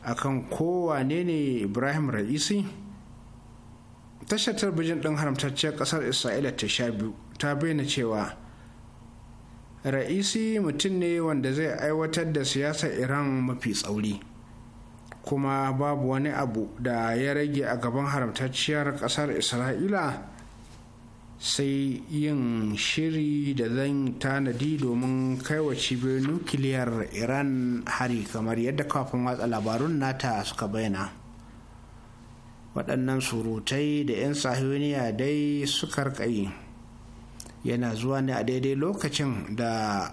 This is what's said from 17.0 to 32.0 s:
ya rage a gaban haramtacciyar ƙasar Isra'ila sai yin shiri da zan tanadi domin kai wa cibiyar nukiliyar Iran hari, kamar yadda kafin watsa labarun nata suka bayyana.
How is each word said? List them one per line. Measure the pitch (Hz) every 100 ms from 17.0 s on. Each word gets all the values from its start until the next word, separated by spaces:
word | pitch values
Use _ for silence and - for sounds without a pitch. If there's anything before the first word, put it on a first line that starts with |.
| 113
ya | 117 135
rage | 143 147 139
a | 139 120
gaban | 120 123 143
haramtacciyar | 139 123 110 131 131 - 151 143 -
ƙasar | 123 - 147 131
Isra'ila | - 123 127 107 185 202 156 98 - - - - - - - - - - - -
sai | - - 139 139 139 123 -
yin | 151 147 147 123 113 107 104
shiri | - - 160 160 151 147 143
da | 131 117
zan | 123 139 139 131 -
tanadi | 139 135 139 120 143 151
domin | 135 120 127 131 131 131
kai | 131 156
wa | 151 123
cibiyar | - 127 131 131 135
nukiliyar | 170 170 143 135 131 123 113 107
Iran | 98 117 135 143 131 123 120 120
hari, | - 127 120 104
kamar | 113 110 113
yadda | 117 143 143
kafin | 147 131 127
watsa | 127 123 117
labarun | 113 107 117 147 156
nata | 135 131 131 110
suka | 98 - 107
bayyana. | 110 110 95 98 - - - - - - - - -